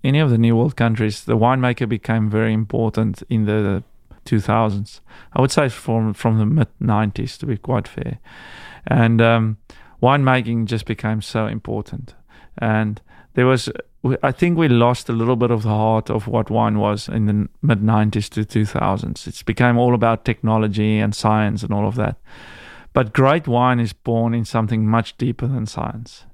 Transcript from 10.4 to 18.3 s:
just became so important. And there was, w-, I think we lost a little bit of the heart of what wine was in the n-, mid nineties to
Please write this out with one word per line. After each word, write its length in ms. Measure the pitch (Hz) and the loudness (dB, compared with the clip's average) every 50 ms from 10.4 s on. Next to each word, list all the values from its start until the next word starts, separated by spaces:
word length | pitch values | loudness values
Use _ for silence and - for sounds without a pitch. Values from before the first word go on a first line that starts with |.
| 113 117 117 117 113 | 0 -2 -2 -2 -2
just 200 | 101 120 107 - | -2 -4 -4 -4
became 360 | - 113 - - 110 110 107 | -6 -8 -6 -4 -4 -4 -4
so 260 | 104 - - 113 110 | -6 -4 -4 -4 -4
important. 680 | 107 107 107 - - 110 107 104 - - - 113 - - - - _ _ - - - - | -2 -6 -8 -8 -6 -8 -8 -8 -8 -12 -12 -14 -14 -18 -20 -20 _ _ -20 -20 -20 -10
And 440 | - 117 113 110 110 110 107 104 - _ _ - - - _ - | -4 -2 0 0 0 0 -2 -6 -8 _ _ -20 -20 -20 _ 0
there 140 | - 127 | 2 4
was, 220 | 127 131 120 - - - - - _ _ _ - | 4 4 2 0 -6 -10 -12 -14 _ _ _ -2
w-, 160 | 123 135 - | -2 -2 0
I 100 | - 139 | 0 -2
think 260 | 127 - 185 175 175 | 0 0 0 0 2
we 100 | 160 165 | 2 4
lost 420 | 147 123 117 120 120 123 - - - | 4 4 4 4 4 2 -2 -4 -6
a 40 | 120 | -4
little 220 | 113 113 120 127 | -2 0 0 0
bit 160 | 113 123 117 | 0 2 0
of 120 | 120 110 107 | 0 0 0
the 60 | 110 | 0
heart 400 | 107 107 110 110 110 110 110 - | 0 2 2 2 0 0 -2 -2
of 180 | 107 110 104 | -4 -4 -4
what 220 | 117 107 117 107 - | -2 -2 -2 -2 0
wine 300 | 107 113 110 110 107 104 | 0 0 0 0 0 0
was 280 | 104 104 104 101 - | 0 0 -2 -2 -6
in 180 | - - 113 107 | -6 -4 -2 0
the 80 | 104 104 | 0 0
n-, 160 | 104 107 - _ - | 0 -2 -4 _ -4
mid 200 | - 143 117 98 | 0 0 2 2
nineties 480 | 104 107 113 107 107 107 - 113 104 | 2 2 2 2 2 2 0 -2 -4
to 160 | - | -4